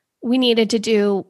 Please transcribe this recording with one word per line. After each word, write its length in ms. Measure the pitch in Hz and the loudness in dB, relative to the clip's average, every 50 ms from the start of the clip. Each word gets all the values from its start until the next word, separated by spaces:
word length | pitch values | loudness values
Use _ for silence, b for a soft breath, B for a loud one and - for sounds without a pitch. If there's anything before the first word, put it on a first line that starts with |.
| _ _ _ _ | _ _ _ _
We 160 | - 240 247 262 | -6 -2 -2 0
needed 340 | 254 247 233 226 226 208 | 2 2 2 2 0 0
to 80 | 233 226 | 0 -4
do, 460 | 202 226 226 208 202 202 202 190 - _ | -2 0 0 0 2 0 0 -2 -4 _